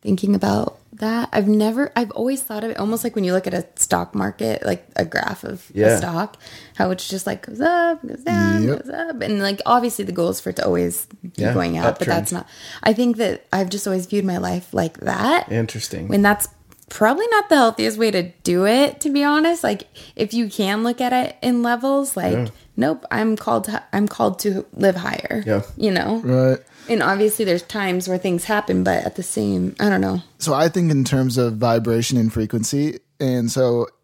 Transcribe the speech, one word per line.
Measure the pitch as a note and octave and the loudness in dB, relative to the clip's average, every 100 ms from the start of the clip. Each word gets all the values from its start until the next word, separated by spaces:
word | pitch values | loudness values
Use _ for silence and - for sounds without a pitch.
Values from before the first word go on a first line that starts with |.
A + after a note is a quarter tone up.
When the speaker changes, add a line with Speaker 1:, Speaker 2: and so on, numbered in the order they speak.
Speaker 1:
thinking | G#3+ F#3+ G3+ | 0 0 2
about | G3 G3+ G3+ - - _ | 2 2 0 0 -6 _
that, | G#3+ G#3+ A#3 A#3 | -8 -4 -2 -2
I've | - G3+ | 0 4
never, | G#3+ G#3+ A3+ C#4+ - | 4 4 0 -2 0
I've | A#3 | -4
always | - A#3 C4+ | -2 -2 -2
thought | - G#3+ | -6 -6
of | A3+ | -6
it | - | -4
almost | G3+ A3+ | -2 -2
like | A#3+ | -2
when | A3+ | -2
you | F#3 | 2
look | F#3 F#3 | 2 0
at | |
a | F3+ - - | -4 -6 -6
stock | - - - | 0 0 0
market, | G2+ G2 G2 A2+ G#2+ | -4 -4 -2 -2 -2
like | - F2+ - - | -2 -4 -6 -4
a | |
graph | F2+ - - - | -2 0 -2 -6
of | - F#3 - | -10 -12 -10
Speaker 2:
Yeah. | G2 G#2+ | 2 4
Speaker 1:
a | A2+ | 4
stock, | F3+ E3 G#3 - - - - - | 0 -4 -6 -8 -20 -20 -20 -2
how | F#3+ | -2
it's | F#3 - | -2 -6
just, | F#3+ G3 | -6 -6
like, | G3 - | -8 -10
goes | A3 | -2
up, | D4+ F4 E4+ E4 A#3+ | 0 2 2 0 -6
goes | - | -10
down, | C4+ F4 E4+ E4 | -2 2 4 4
Speaker 3:
Yep. | - - | 2 0
Speaker 1:
goes | B3 | -4
up. | - E4 C4+ | -8 -8 -6
And, | A3 G#3 | -2 0
like, | G3 G3+ - | -2 -2 2
obviously | B3 A#3+ - | 2 2 -4
the | F#3+ | -6
goal | F3 E3+ | -2 -2
is | F#3+ | -2
for | - | -6
it | F3+ | -2
to | |
always | - F2 F2 E2+ - - | 0 2 0 -4 -10 -14
be | - - | -16 -4
Speaker 2:
Yeah, | G#2+ | 0
Speaker 1:
going | A#2+ E2+ E3 | 0 0 0
up, | - - | 0 0
but | E3+ | 0
Speaker 2:
uptrend. | |
Speaker 1:
that's | E3+ G2+ | 0 -2
not, | F3 - - - - | -6 -8 -18 -18 -2
I | - | 0
think | G#3+ B3 A3 | 2 2 2
that | G#3+ - _ | -2 -4 _
I've | F#3+ F#3+ | -2 -2
just | G3 G3+ | -4 -2
always | F#3+ F3+ | -4 -2
viewed | G#3 | -2
my | F#3+ F3+ | 0 -2
life | F3+ F3+ F3+ | -2 -4 -4
like | - E3 - | -2 -2 -4
that. | - - A#3 E4 - | -6 -2 2 0 0
Speaker 2:
Interesting. | A2 A2+ A2 - F2+ F2+ | -2 -2 -4 -8 -8 -2
Speaker 1:
When | G2+ | 2
that's | G2+ G#2 - - _ - _ | 4 2 -2 -10 _ -20 _
probably | - G#3+ C#4+ A#4 | 0 2 2 2
not | A4+ G4+ | 0 4
the | D4+ | 4
healthiest | A#3 A3 A3 A3 | 4 2 -2 0
way | A3 | 0
to | G3 F3 - | 0 -2 -6
do | - F3 | 0 2
it, | F#3+ A#3+ C#4+ - | 4 4 2 0
to | D#4 | -2
be | C#4+ | 2
honest. | C#4+ D4 D#4+ E4+ | 2 4 2 2
Like, | - G#3 - - - | 0 -2 -6 -20 -20
if | - G#3 | -6 -2
you | A#3 A3+ | 0 -2
can | - G3 G#3 | 0 0 0
look | A3+ A#3+ | 0 0
at | B3 | 0
it | B3+ B3+ - | 0 0 -2
in | B3 B3 | 0 2
levels, | A#3+ A#3+ C4 C#4 C#4 - | 2 0 2 0 0 -2
like, | F#3 | 0
Speaker 2:
Yeah. | A#2 A#2+ - - - | 0 -2 -6 -14 -2
Speaker 1:
nope, | C3+ - - | 0 0 -4
I'm | - A3 G#3+ | -2 0 0
called | - A3+ | 0 0
to, | G#3 G#3+ - | 0 -6 -4
I'm | G3 G#3 | -2 -2
called | - A2 F#3 | 0 0 0
to | G#3 F#3+ - - | -2 -4 -6 0
live | - F#3 | 2 2
higher, | F3 - - A3 | -2 -6 -4 -4
Speaker 2:
Yeah. | G#3 G3+ G3+ - | 0 0 -2 -2
Speaker 1:
you | G#2+ | 0
know? | F#2+ F2+ A3+ | 0 0 -2
Speaker 3:
Right. | B2 B2+ C3 C3 - - - | 2 4 4 2 -4 -20 -2
Speaker 1:
And | A#3 | 0
obviously | D3 G3 G#3+ G#3 | 2 4 2 2
there's | G#3 F3 | 0 0
times | F3 A3 G3 F3+ F#3 | -2 -6 -2 -2 -2
where | F#3 | -2
things | F#3+ F3 | 0 -2
happen, | - G#3+ G#3 F#3 | 0 -2 0 0
but | F#3 F2+ | 2 0
at | - - | -2 -6
the | |
same, | F3+ - G#2+ C3+ F#3 - | -8 -4 -2 -2 -4 0
I | G#3 | 0
don't | F#3+ | 2
know. | - F3+ - _ | 0 -2 -6 _
Speaker 3:
So | - | -2
I | C#3 E3 | 2 2
think | F#3 E3+ | 2 2
in | D3 | 2
terms | B2 C3+ C3 B2 | 2 2 2 2
of | A#2+ | 0
vibration | A2 A#2+ A#2 A2+ A2+ A#2 B2 | 2 2 2 2 0 2 2
and | A2+ | 2
frequency, | A2+ G#2+ A#2+ A2 C#3 D3 - _ _ | 0 -2 -2 -2 -2 -2 -4 _ _
and | C3+ B2+ A#2+ | -2 0 0
so | A#2+ B2+ A#2+ A#2+ _ | 2 2 2 -2 _